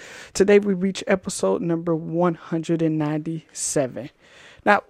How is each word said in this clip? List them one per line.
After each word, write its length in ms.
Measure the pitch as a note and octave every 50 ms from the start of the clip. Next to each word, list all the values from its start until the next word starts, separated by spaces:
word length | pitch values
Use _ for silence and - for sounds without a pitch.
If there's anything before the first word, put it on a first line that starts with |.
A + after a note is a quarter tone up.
| - - - - - - -
Today 260 | - G3 G3+ G#3 G3+
we 160 | G3+ G#3 G3
reach 300 | F3 F3+ G3 F#3 - -
episode 560 | - G3+ F#3 - - - - - F#3+ F#3+ - -
number 320 | E3+ E3+ E3 E3+ E3+ E3
one 400 | D#3 E3+ E3 D#3+ E3 F3 F3 E3
hundred 480 | - - - - E3 D#3+ - E3+ E3 E3
and 160 | D#3+ D#3 D#3
ninety-seven. 1120 | D3+ D3 D3+ D#3 D#3 E3 E3 D#3+ - _ - - - - - D#3+ C#3 B2 - G#2 A#2 D3+ - _ _ - - - - - - - -
Now, 180 | G#3 G#3 - -